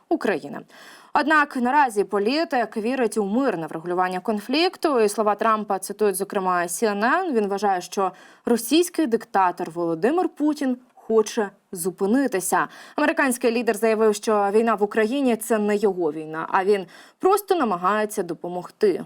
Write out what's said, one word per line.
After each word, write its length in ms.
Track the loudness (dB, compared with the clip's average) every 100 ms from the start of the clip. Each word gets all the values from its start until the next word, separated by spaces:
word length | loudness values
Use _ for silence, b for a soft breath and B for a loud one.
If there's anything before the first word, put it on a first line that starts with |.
| -4
України. 500 | -2 0 -2 -6 -12 -16 B B B B
Однак 420 | -2 2 2 2
наразі 480 | 0 2 2 2 0
політик 720 | 0 0 0 0 0 -2 -2 -4
вірить 400 | -2 0 0 -2
у 80 |
мирне 420 | -2 0 0 -2 -6
врегулювання 520 | -8 -4 -2 0 -2
конфлікту. 800 | -4 -4 -2 0 0 0 0 2
І 100 | 2
слова 260 | 2 0
Трампа 440 | 0 0 0 -2 -6
цитують, 360 | -6 -2 0
зокрема, 460 | 0 -4 -2 0 0
C 220 | -2 -2
N 200 | -2 0
N. 280 | 0 0 0
Він 160 | 0 -2
вважає, 340 | 0 0 -2
що 300 | -4 -2 -2 B B B
російський 640 | -2 -2 2 2 2 -2 0
диктатор 640 | -2 0 2 2 0 -6
Володимир 580 | -4 -2 0 0 2 -2
Путін 480 | 0 -2 0 -2 -4 _
хоче 560 | -12 0 0 2 -2 -4 -8 _
зупинитися. 960 | -8 -6 -2 0 2 0 -2 0 0 -2 B B
Американський 560 | -2 0 2 0 0 0
лідер 260 | 0 0 0
заявив, 380 | 2 4 2
що 340 | 2 0 2 2
війна 240 | 2 2
в 80 | 2
Україні — 520 | 0 0 0 2 0
це 220 | 0 0 0
не 180 | 0
його 360 | 2 0 0 -2
війна, 360 | -4 -8 -8 -2
а 140 | 0
він 220 | 2 0 -2 B B _
просто 360 | 2 2 2
намагається 680 | 0 0 0 0 0 0 -4
допомогти. 800 | -6 -8 -8 -8 -10 0 2 2